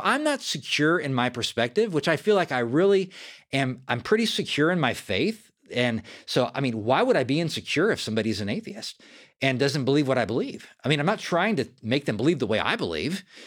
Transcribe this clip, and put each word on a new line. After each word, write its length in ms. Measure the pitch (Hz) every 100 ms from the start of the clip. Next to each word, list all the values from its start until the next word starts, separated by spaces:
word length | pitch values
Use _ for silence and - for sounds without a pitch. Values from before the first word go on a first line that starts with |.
I'm 180 | 190 262
not 200 | 302 277
secure 580 | - 156 - - 151 175
in 140 | 143
my 160 | 127 123
perspective, 600 | 123 107 - 120 - 226
which 140 | 156 165
I 100 | 156
feel 200 | 208 202
like 160 | 160
I 80 | 131
really 500 | 120 143 196 196 185 - - - _
am, 300 | 135 131 127 -
I'm 120 | 120
pretty 260 | - 220 220
secure 440 | - - - 156
in 80 | 180
my 160 | 127
faith. 560 | 104 - 98 175 220 _ _ -
And 300 | 120 123 113 - - -
so, 220 | - -
I 60 | -
mean, 240 | 135 113
why 180 | 104 143
would 140 | 254 185
I 80 |
be 160 | 127 147
insecure 500 | 170 135 - 143 208
if 100 | 170
somebody's 400 | - 110 110 101
an 80 | 101
atheist 540 | 165 - 104 - - - - - _
and 160 | 135 127
doesn't 260 | 139 143
believe 240 | 123 147 135
what 80 | 127
I 80 |
believe? 420 | 107 123 277 - - _
I 60 | 123
mean, 100 | 151
I'm 60 |
not 140 | 156 214
trying 380 | - 170 202 175
to 120 | 110 -
make 240 | 107 139 139
them 100 | 107
believe 220 | 139 160
the 80 | 107
way 120 | 107
I 160 | 87
believe. 480 | 220 117 78 110 185 - -